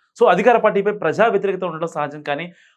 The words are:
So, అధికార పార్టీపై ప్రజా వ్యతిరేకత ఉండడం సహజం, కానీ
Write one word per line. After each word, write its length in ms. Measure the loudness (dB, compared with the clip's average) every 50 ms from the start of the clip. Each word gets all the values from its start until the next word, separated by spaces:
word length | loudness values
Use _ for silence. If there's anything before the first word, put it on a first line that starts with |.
| _ _ _ 2
So, 60 | 4
అధికార 300 | 4 4 4 4 4 4
పార్టీపై 340 | 4 2 2 0 2 -2 -2
ప్రజా 360 | -4 -2 -4 -4 0 2 2
వ్యతిరేకత 360 | 2 2 0 -2 -2 -4 -4 -6
ఉండడం 240 | -8 -6 -6 -8
సహజం, 360 | -8 -6 -6 -6 -6 -8 -10 -6
కానీ 300 | -6 -6 -6 -6 -12 -16 _ _ _ _